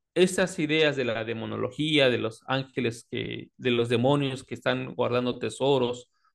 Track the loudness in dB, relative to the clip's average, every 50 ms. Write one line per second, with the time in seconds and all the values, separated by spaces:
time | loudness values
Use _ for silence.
0 | _ _ _ 4 4 4 4 0 0 0 0 -4 -2 0 2 4 4 4 2 0
1 | -2 -2 -2 -2 -4 -4 -6 -6 -6 -6 -4 -4 -4 -6 -4 -4 -2 2 4 4
2 | 4 4 4 2 -2 -4 -6 -8 _ -4 -4 -4 -4 -4 _ -4 -2 -2 -4 -6
3 | -14 _ -8 -6 -6 -6 -8 -10 -12 -16 _ -4 -2 0 2 2 2 2 2 2
4 | 4 4 4 2 0 -2 -4 -8 -10 _ -14 -4 -2 -2 -2 -2 -6 -8 -4 -2
5 | -2 0 0 0 0 -2 -4 -4 -6 -6 -4 -2 2 2 2 2 2 0 -4 -8
6 | -12 _ _ _ _ _